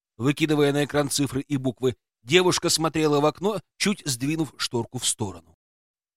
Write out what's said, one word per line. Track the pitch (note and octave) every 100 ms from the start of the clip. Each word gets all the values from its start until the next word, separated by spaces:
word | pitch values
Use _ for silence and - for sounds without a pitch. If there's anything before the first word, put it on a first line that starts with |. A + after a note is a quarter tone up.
| _ -
выкидывая | B2 C#3+ D#3 D3+ C#3+
на | C#3+ C#3+
экран | D3 C#3+
цифры | - C#3 C3
и | - C#3
буквы, | C3 - C3 A2 _ _
девушка | A#2 E3+ F3+ - E3+
смотрела | - D#3+ D#3+ D#3 D3
в | D3+
окно, | - F#3 G3 - -
чуть | G3 G#3 D3
сдвинув | A#2+ C3+ D#3+ D3 -
шторку | - A#2+ A2+ B2
в | -
сторону. | - G2+ - - _ _ _ _ _ _